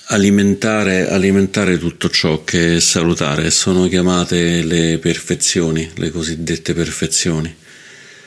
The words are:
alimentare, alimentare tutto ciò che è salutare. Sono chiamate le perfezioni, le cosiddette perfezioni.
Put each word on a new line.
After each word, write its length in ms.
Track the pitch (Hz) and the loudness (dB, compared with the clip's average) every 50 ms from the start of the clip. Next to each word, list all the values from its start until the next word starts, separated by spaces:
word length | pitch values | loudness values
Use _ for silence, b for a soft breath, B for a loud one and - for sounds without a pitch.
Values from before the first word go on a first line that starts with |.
| - | -6
alimentare, 1000 | - 117 104 98 101 101 101 101 101 98 98 - 110 107 107 104 95 92 92 87 - | -2 0 2 4 4 4 4 4 2 2 2 0 0 0 0 0 0 2 0 0 0
alimentare 680 | - 98 92 98 98 98 98 92 - 110 101 92 90 80 | 0 2 2 4 4 2 2 0 0 0 0 2 0 0
tutto 300 | 80 85 - - - 87 | -2 -4 -4 -2 -4 -2
ciò 340 | - - - 85 78 78 - | -2 0 0 0 0 -2 -2
che 320 | - - 90 85 82 85 | -2 -2 0 2 2 2
è 40 | 85 | 2
salutare. 720 | 85 - - 98 82 85 87 - 85 73 73 78 80 85 | 2 0 0 2 2 0 0 0 0 -2 -2 -2 -2 0
Sono 380 | - - - 98 92 90 92 90 | 0 0 0 2 2 2 2 2
chiamate 760 | 90 90 90 92 90 87 85 - 90 87 85 85 85 85 | 2 0 2 2 2 0 0 0 0 0 0 2 0 0
le 360 | 80 80 85 85 82 82 82 78 | 0 0 0 0 2 0 0 0
perfezioni, 920 | - 87 80 - - - 90 80 - - - 92 82 80 78 80 80 82 - | 0 -2 -2 -2 -4 -6 -4 -2 -2 -2 0 0 0 0 -2 -2 -4 -6 -6
le 160 | - 87 82 | -6 -6 -6
cosiddette 640 | - 87 80 80 82 78 85 78 82 78 - - 82 | -6 -6 -6 -6 -6 -6 -6 -6 -6 -4 -4 -4 -2
perfezioni. 800 | 80 82 78 78 - - 80 - - - 90 82 78 78 80 - B B B B B B B B B B B B B B | -2 -4 -4 -4 -4 -6 -4 -4 -2 -2 -2 -2 -2 -4 -6 -8 B B B B B B B B B B B B B B